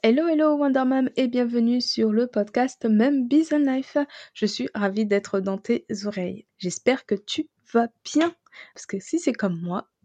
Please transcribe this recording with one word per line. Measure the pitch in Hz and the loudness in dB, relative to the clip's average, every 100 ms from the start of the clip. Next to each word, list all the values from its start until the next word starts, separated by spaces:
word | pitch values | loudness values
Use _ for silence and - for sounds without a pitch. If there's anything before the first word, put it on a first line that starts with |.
Hello, | 220 254 330 | 4 4 2
hello | 311 311 | 2 2
Wonder | 294 285 262 | 2 2 2
Mom | 262 262 262 | 2 0 0
et | - 254 | 0 0
bienvenue | 247 240 240 233 247 | 0 0 2 2 0
sur | 247 - 220 | -2 0 2
le | 214 247 | 2 0
podcast | 214 208 233 254 - | -2 -2 0 -2 -2
Mom | 226 214 254 285 240 | 2 4 4 2 2
Biz | 285 320 | 2 2
and | 302 | 0
Life. | 277 262 269 294 285 - - | 2 0 -2 -4 -4 -8 -20
Je | - | -4
suis | 208 - 254 | -4 -2 -6
ravie | 214 202 202 214 | -2 -2 0 0
d'être | 202 202 196 | 0 0 -4
dans | 190 196 | -2 -6
tes | - 233 - 208 | -2 -4 -4 -8
oreilles. | 208 202 180 190 _ _ | -6 -6 -6 -8 _ _
J'espère | 180 - - 262 - | -8 -2 -2 -2 -2
que | |
tu | 202 - - 311 _ _ | -6 -4 -8 -8 _ _
vas | 233 233 _ | 0 0 _
bien, | - 294 339 339 _ - - | -2 0 0 -4 _ -20 -20
parce | - | -20
que | - 196 | -10 -10
si | - 330 | -4 -2
c'est | 269 | -2
comme | 233 202 170 | 0 -2 -2
moi | 175 180 - _ | -6 -6 -8 _